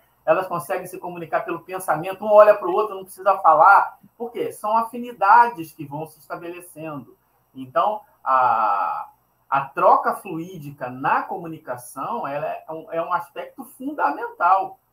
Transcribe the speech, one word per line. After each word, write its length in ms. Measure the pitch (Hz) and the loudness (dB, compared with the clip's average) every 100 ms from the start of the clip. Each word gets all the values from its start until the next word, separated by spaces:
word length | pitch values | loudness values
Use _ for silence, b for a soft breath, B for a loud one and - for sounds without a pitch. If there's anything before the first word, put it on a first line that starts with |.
| b b - | b b -2
Elas 220 | 170 185 | 0 0
conseguem 400 | 170 - 190 180 | -6 -6 -8 -8
se 100 | 180 | -12
comunicar 440 | 175 175 160 170 | -12 -12 -6 -4
pelo 200 | - 165 | -4 -8
pensamento, 640 | - 185 180 156 175 190 214 | -8 -8 -4 -4 -4 -6 4
um 60 | |
olha 240 | 208 208 202 | 8 10 8
pro 160 | 180 | 2
outro, 220 | 190 214 190 | -2 -2 -4
não 80 | |
precisa 340 | 190 - 196 190 | -14 -4 0 2
falar. 600 | 170 151 180 190 - - _ - | 4 6 8 6 4 -4 _ -14
Por 140 | 233 | -12
quê? 200 | 214 - | -8 -8
São 240 | - 214 226 | -6 -2 -2
afinidades 960 | 226 240 240 240 190 226 233 165 156 | -2 -6 -12 -2 6 6 6 0 -12
que 140 | - 139 | -14 -12
vão 220 | 143 156 | -10 -12
se 100 | - | -14
estabelecendo. 1000 | - 165 170 175 - - 156 147 120 _ _ _ _ | -14 -12 -12 -14 -16 -14 -12 -12 -14 _ _ _ _
Então, 480 | 131 131 160 196 214 b b | -18 -6 -2 0 -2 b b
a, 880 | - 131 127 113 107 101 85 73 76 _ _ _ - | 0 2 4 2 0 0 -2 -6 -10 _ _ _ -4
a 140 | 139 139 | -4 -4
troca 500 | - 185 277 254 - | 0 4 4 2 -4
fluídica 760 | 202 165 175 185 143 139 127 | -6 -10 -10 -14 -16 -12 -12
na 320 | 127 151 240 | -6 -2 -2
comunicação, 1040 | 269 175 170 156 - 123 - 139 156 226 147 | -2 -10 -12 -14 -12 -12 -12 -12 -10 -8 -8
ela 200 | 143 151 | -8 -8
é 180 | 170 - | -10 -12
um, 200 | 160 156 | -14 -10
é 80 | 165 | -8
um 100 | 170 | -4
aspecto 500 | 170 - - - - 247 - | -4 -6 -14 -14 -16 -20 -14
fundamental. 1040 | 262 302 269 - 466 - 175 190 190 - _ | -10 -4 -4 -4 -8 -2 2 2 0 -10 _